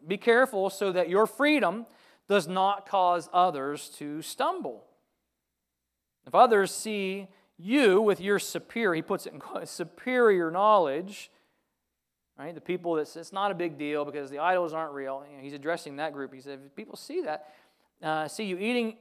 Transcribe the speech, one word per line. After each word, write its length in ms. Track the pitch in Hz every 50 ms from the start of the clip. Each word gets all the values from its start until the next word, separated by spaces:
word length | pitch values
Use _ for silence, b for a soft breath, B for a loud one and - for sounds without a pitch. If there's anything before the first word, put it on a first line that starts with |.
| -
be 120 | 156 190 196
careful 520 | - 240 233 233 262 254 226 196 190 196
so 220 | 185 - 208 196
that 180 | 185 180 175 165
your 160 | 175 196 220
freedom 600 | 214 - - 277 294 302 285 220 175 175 220 233 - b b b b b b b _
does 200 | 196 202 165 156
not 400 | 185 185 190 196 202 196 196 -
cause 400 | - 196 185 180 175 175 165 - -
others 560 | 180 180 185 160 143 135 139 143 147 - - - -
to 240 | 151 147 147 156
stumble." 640 | 156 - - - 254 311 370 381 262 147 120 104 95 _ _ _ _ _ _ _ _ _ _ _ _ _ _ _ _ _ _ _ _ _ _ _ _ _ _ _ _ 135
If 80 | 127
others 340 | 175 233 247 226 202 196 180
see 580 | - - - 220 214 208 196 190 190 196 196 190 b b b b b _
you 440 | 170 190 240 294 277 208 185 196
with 200 | 226 208 190 -
your 180 | 175 196 202 190
superior, 540 | - - - 170 - - - 233 233 196 170
he 80 | 160
puts 240 | - - 202 180 -
it 80 | - 151
in 60 | 151
quotes, 320 | - - 392 - 170 147
"superior 800 | - - 175 160 _ - - 254 254 254 240 220 202 185 170 160
knowledge," 760 | 160 180 202 214 214 202 175 143 135 151 175 196 202 - - - _ _ _ _ _ _ _ _ _ _ _ _ _ _ _ _ _ _ _ _ _ _
right? 180 | 139 156 175
The 60 | 156
people 320 | 147 - 180 180 175 175 170
that 120 | 156 151 147
say, 120 | - 160
"It's 140 | 170 - -
not 180 | 196 196 208
a 40 | 196
big 220 | 170 175 170 151 139
deal 280 | 147 147 147 147 147
because 240 | 143 135 147 139 135
the 100 | 139 143
idols 340 | 156 175 185 185 175 165 151
aren't 200 | 160 160 151 143
real." 320 | 139 135 135 135 135 143 143
You 80 | 147 139
know, 60 | 135
he's 100 | 139 143
addressing 420 | 147 139 156 170 165 - 151 139
that 180 | 139 151 160 147
group. 200 | 143 139 127 -
He 60 | 131
said, 200 | 127 139 139 135 139
"If 100 | 139 _
people 200 | - 214 - -
see 260 | - - - - 359
that, 320 | 339 190 151 - b b b b b b b b b b b _
uh, 280 | - 156 156 156 156 147
see 160 | - - 220
you 120 | 202 185 175
eating 400 | 196 220 247 247 233 220 220 _